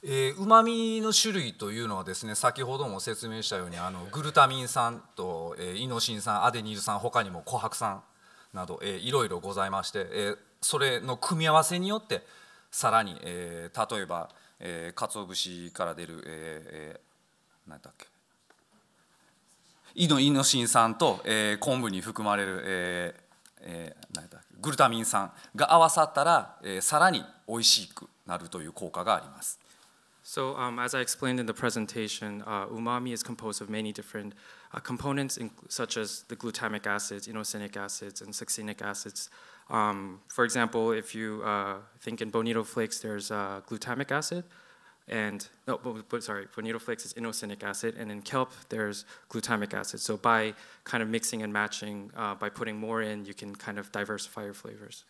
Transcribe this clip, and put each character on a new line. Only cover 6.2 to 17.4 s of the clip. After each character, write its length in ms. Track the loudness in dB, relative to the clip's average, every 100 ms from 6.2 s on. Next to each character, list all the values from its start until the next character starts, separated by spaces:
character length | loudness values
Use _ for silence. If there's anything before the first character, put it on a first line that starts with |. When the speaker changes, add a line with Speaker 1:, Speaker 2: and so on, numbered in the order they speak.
Speaker 1:
酸、 220 | 0 4
ア 60 | 4
デ 140 | 2
ニ 100 | -6
ル 80 | -4
酸、 160 | -2 -2
他 240 | 0 0
に 80 | 0
も 140 | -6 -6
コ 140 | -4
ハ 100 | -2
ク 80 | -2
酸 240 | -4 -4 -10 _ -20 -20 -14
な 140 | -10 -8
ど、 140 | -6
え 140 | -4 -4
ー、 20 |
い 140 | 2
ろ 140 | 2 2
い 40 |
ろ 100 | -2
ご 140 | -4
ざ 100 | -2
い 60 | 0
ま 140 | 0
し 80 | -2
て、 160 | -4 -4
え 180 | -2 -2
ー、 60 | -4 -10 _
そ 200 | 0 2
れ 200 | 2 2
の 160 | -2 -4
組 240 | 0 2
み 60 | 8
合 60 |
わ 100 | 8
せ 140 | 6 2
に 100 | 0
よ 100 | -2
っ 100 | -2
て、 160 | -6 -6 -20 -20 -20 _
さ 180 | 0 4
ら 140 | 4
に、 120 | 4 -4
え 480 | -8 -6 -6 -8 -8
ー、 240 | -2 -2 -2
例 60 |
え 40 | -2
ば、 220 | -4 -6 -14 -20 _
え 320 | -10 -8 -8
ー、 80 | -6
鰹 280 | -6 -6 -6
節 420 | -4 -4 -6 -12
か 140 | -4 -4
ら 80 |
出 140 | -4 -10
る、 160 | -10 -12
え 380 | -10 -10 -12 -12
ー、 320 | -14 -14 -16
え 20 | _ _ _ _